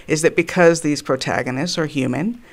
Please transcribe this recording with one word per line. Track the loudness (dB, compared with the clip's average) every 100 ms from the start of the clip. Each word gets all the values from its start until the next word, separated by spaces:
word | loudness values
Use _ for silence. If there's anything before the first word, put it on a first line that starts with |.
| -4
is | 2
that | 2 2
because | -2 4 4 4
these | 0 -2
protagonists | -2 -2 0 -2 -2 -4 -4 -4
are | -4
human, | -2 -2 -2 -4 -6 -14